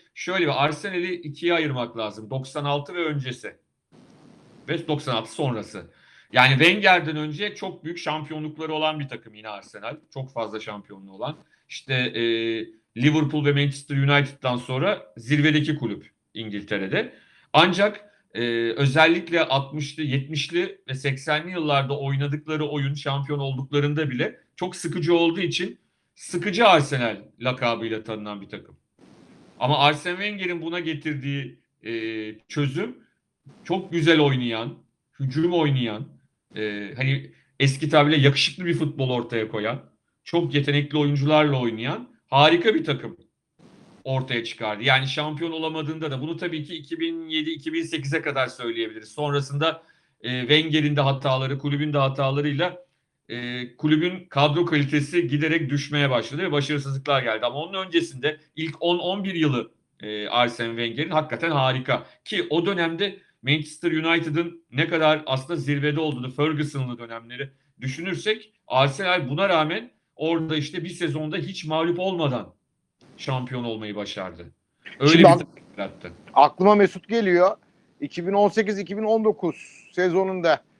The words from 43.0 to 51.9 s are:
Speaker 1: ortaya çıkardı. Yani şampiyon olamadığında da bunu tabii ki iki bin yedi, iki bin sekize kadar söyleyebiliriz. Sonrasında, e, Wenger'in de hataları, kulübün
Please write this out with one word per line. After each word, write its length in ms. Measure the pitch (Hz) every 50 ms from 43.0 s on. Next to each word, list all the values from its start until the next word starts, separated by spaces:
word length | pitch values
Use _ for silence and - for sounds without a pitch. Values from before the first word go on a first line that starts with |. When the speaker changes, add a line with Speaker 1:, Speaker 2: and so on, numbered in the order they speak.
| - 110 95 - _ _ _ _ _ _ _ _ _ - - - - - - - _
Speaker 1:
ortaya 400 | 131 135 131 131 - 127 117 113
çıkardı. 380 | - - - 113 107 107 101 117
Yani 260 | 135 131 131 135 135
şampiyon 440 | 135 151 151 151 156 143 165 165 160
olamadığında 580 | 160 160 160 156 160 156 143 160 160 160 156
da 100 | 139 123
bunu 160 | 131 156 165
tabii 280 | 165 185 175 156 156 147
ki 120 | 139 175
iki 240 | 156 143 - 165 165
bin 280 | 165 165 165 165 165 160
yedi, 220 | 156 156 151 156
iki 220 | 165 147 139 160 156
bin 100 | 165 160
sekize 400 | - - 156 135 139 151 156 -
kadar 240 | 151 139 135 131
söyleyebiliriz. 640 | 127 - - 123 117 113 117 113 110 107 110 110 -
Sonrasında, 720 | - - 147 147 143 143 139 131 139 143 156 165 160 - - _ _ _ _ _ _ _ -
e, 180 | 123 127 127
Wenger'in 560 | 123 120 147 156 160 160 147 156 147 147 147
de 40 | 147
hataları, 580 | 139 135 135 135 - 143 131 131 135 131 139 135
kulübün 340 | - 147 143 143 151 151